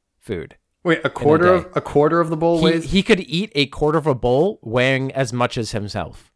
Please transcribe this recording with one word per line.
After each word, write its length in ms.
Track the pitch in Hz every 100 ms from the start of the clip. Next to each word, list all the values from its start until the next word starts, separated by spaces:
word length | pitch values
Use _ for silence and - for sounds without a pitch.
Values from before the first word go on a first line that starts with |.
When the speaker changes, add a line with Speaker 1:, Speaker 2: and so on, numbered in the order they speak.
| _ _
Speaker 1:
food. 360 | - 92 73 - _ _
Speaker 2:
Wait, 140 | 175 160
a 20 |
Speaker 1:
in 40 | 135
a 40 |
Speaker 2:
quarter 340 | - 139 160 180
Speaker 1:
day. 80 | 185 -
Speaker 2:
of, 80 | 151
a 40 |
quarter 400 | - 143 151 170
of 80 | 160
the 80 | 160
bowl 220 | 165 170
Speaker 1:
He, 60 |
Speaker 2:
weighs? 260 | 165 165 160
Speaker 1:
he 120 | 180
could 160 | 190 202
eat 320 | 175 156 214
a 120 | 147 139
quarter 320 | - 151 156
of 80 | 151
a 60 | 123
bowl 420 | 120 127 185 220
weighing 500 | 117 120 127 131 135
as 200 | 131 127
much 240 | 123 120 -
as 140 | 110
himself. 600 | 110 101 101 80 - _